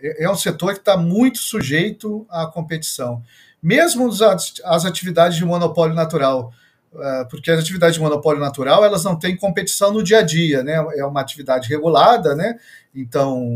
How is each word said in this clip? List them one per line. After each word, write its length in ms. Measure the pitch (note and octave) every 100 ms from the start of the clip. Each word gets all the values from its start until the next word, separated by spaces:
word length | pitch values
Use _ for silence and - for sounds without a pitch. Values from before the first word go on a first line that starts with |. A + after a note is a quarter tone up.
é, 220 | D3 D#3
é 80 | F3
um 40 |
setor 380 | G3 F3+ D#3+ F#3
que 60 | G3+
tá 180 | - F3
muito 400 | E3+ G3+ B3+ -
sujeito 880 | - A3 B2+ D#3 G#3+ G#3+ G#3+ G#3+ -
à 160 | E3+ D#3+
competição. 720 | F3 D#3+ D#3+ - - B2 A#2+ - _ _ -
Mesmo 480 | D#3+ C4 E4+ B3 B3
as, 460 | F#3+ A3 F3+ - -
as 200 | F#3 E3
atividades 520 | F3+ - F3+ E3 F3 E3
de 80 |
monopólio 480 | E3+ F3 E3+ E3 D#3+
natural, 580 | E3 D#3+ E3 C3+ C3 A#2+ _ _ _ _
é, 300 | - C#3 C3
porque 260 | A#2+ D3 E3+
as 80 | E3
atividades 340 | D#3+ F#3 E3+
de 80 | D#3
monopólio 400 | D#3 D3 D#3 D3
natural, 420 | C#3 C3+ C3 F3
elas 200 | G#3 F#3+
não 120 | F#3
têm 220 | D#3+ F3+ F#3
competição 560 | G3 G3 F#3 - G3+
no 100 | G#3+
dia 140 | F3+ A3
a 40 |
dia, 400 | E3+ D#3+ E3 C3+
né? 100 | C3+ D#3+ D#3
É 100 | D3
uma 160 | C#3+ C#3+
atividade 480 | C3 D3 C3 C3 A2+
regulada, 640 | D3 E3 D3 F#3+ A#3 D#3+
né? 220 | D3 G#3+ A#3 _ - _
Então, 460 | C3+ A#2+ D3 C3+ B2+ A#2+